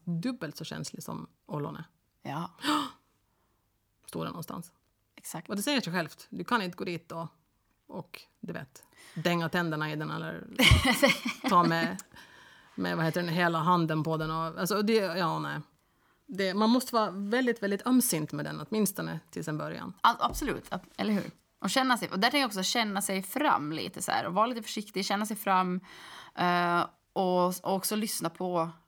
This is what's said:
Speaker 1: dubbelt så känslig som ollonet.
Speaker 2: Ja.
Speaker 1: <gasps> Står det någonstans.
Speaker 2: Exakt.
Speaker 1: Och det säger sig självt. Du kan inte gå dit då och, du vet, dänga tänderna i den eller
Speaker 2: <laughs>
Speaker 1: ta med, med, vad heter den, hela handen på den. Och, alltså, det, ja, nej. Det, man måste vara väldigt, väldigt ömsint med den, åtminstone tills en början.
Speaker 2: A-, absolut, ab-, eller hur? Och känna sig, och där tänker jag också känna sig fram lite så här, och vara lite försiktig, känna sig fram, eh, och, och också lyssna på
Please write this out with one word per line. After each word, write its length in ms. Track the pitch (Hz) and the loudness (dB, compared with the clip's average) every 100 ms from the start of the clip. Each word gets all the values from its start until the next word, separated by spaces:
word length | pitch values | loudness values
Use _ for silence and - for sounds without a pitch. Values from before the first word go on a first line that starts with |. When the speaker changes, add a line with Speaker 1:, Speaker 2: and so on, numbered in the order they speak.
Speaker 1:
dubbelt 540 | - 170 240 254 156 - | -6 -4 -4 -6 -8 -10
så 60 | |
känslig 400 | 160 156 151 - | -12 -10 -10 -10
som 240 | - - - _ - | -10 -10 -12 _ -10
ollonet. 400 | 151 143 151 165 _ _ _ | -6 -6 -8 -14 _ _ _
Speaker 2:
Ja. 280 | 135 139 175 - | -10 -8 -10 -8
Speaker 1:
<gasps> 1400 | 285 302 269 - _ _ _ _ _ _ _ _ _ _ - | -2 -2 -2 -10 _ _ _ _ _ _ _ _ _ _ -12
Står 180 | 165 | -8
det 60 | 165 | -8
någonstans. 420 | 170 - 180 - _ _ _ _ - | -8 -10 -10 -12 _ _ _ _ -20
Speaker 2:
Exakt. 340 | - 160 - | -14 -12 -6
Speaker 1:
Och 60 | 202 | -4
det 60 | |
säger 200 | 240 277 | -2 -2
sig 120 | - | 0
självt. 340 | 180 151 - - | -2 -4 -8 -14
Du 140 | 180 | -12
kan 180 | 175 240 | -2 -2
inte 160 | 185 - | -2 -6
gå 60 | |
dit 260 | 190 165 - | -6 -6 -8
då 180 | 165 165 - _ _ _ _ - | -10 -10 -14 _ _ _ _ -16
och, 340 | 196 - - - _ | -14 -14 -18 -20 _
du 140 | - | -12
vet, 300 | - 147 - - - - - | -10 -12 -16 -20 -20 -14 -4
dänga 340 | 170 170 165 | 0 2 0
tänderna 420 | 180 170 156 151 | 0 0 -2 -4
i 40 | 151 | -4
den 160 | 151 | -6
eller 320 | 156 160 165 - - 233 - 262 233 | -6 -8 -10 -8 4 8 8 6 6
Speaker 2:
<laughs> 540 | 269 - 233 - - | 4 4 -2 -6 2
Speaker 1:
ta 140 | 180 | 4
med, 340 | 170 165 165 185 - - - - - - - - | 6 4 0 -4 -12 -20 -20 -20 -20 -20 -16 -6
med, 200 | 180 175 | -2 0
vad 80 | 160 | 0
heter 160 | 175 | 0
den, 80 | 175 | 0
hela 260 | 165 175 165 | 2 2 4
handen 440 | 160 180 160 156 | 4 4 4 2
på 140 | 156 160 | 0 0
den. 140 | 156 | -2
Och, 280 | 160 165 165 | -2 -4 -4
alltså, 220 | 180 208 | -2 0
det, 120 | 214 | 4
ja, 460 | 220 185 175 165 160 | 4 2 0 0 0
nej. 200 | 147 151 - _ _ _ _ _ - | -4 -6 -10 _ _ _ _ _ -10
Det, 280 | 185 190 | -2 0
man 160 | 190 220 | 2 4
måste 260 | 247 254 233 | 4 2 0
vara 160 | 208 | 0
väldigt, 520 | 185 202 240 247 233 | -2 -2 2 2 0
väldigt 240 | 196 202 247 | 0 -2 4
ömsint 440 | 254 233 165 151 | 4 4 2 -2
med 140 | 147 151 | -4 -6
den, 160 | 151 151 | -8 -4
åtminstone 500 | 220 196 196 165 165 - | 0 0 0 -6 -8 -10
tills 160 | 175 160 | -8 -6
en 100 | 151 | -4
början. 360 | 151 170 180 - | -6 -8 -10 2
Speaker 2:
A-, 140 | 226 240 | 4 4
absolut, 540 | 240 - 214 - - | 0 0 -4 -4 -6
ab-, 120 | 190 - - | -8 -8 -6
eller 160 | 202 | -2
hur? 180 | 202 - - _ _ | 0 -2 -10 _ _
Och 100 | 196 | 0
känna 280 | 262 262 240 | 2 4 2
sig, 120 | 175 | 0
och 100 | 190 | 2
där 100 | 233 | 2
tänker 80 | 285 | 4
jag 60 | 254 | 2
också 160 | 202 | 0
känna 380 | 185 247 214 196 | 0 0 0 0
sig 220 | 202 190 | -2 -2
fram 480 | 190 - 302 - 147 | -4 0 2 4 2
lite 300 | 160 87 - | -4 -6 -6
så 100 | - | -2
här, 140 | 214 - | -2 0
och 80 | |
vara 120 | 180 226 | 2 0
lite 140 | 233 | 0
försiktig, 420 | 214 - 208 190 196 | -6 -8 -6 -6 -2
känna 200 | 202 214 | -2 -2
sig 120 | 214 | -4
fram, 420 | - 185 185 180 - - - - - - | 2 2 2 -2 -6 -16 -18 -18 -12 -2
eh, 500 | 180 175 175 175 - - _ | 0 2 2 2 0 -4 _
och, 320 | - 185 180 180 | 0 2 4 2
och 260 | 180 - 190 | 0 -2 -2
också 200 | - 214 | -2 -2
lyssna 340 | 214 - - | -2 -4 -6
på 400 | - 185 175 165 - | -4 -2 0 -2 -6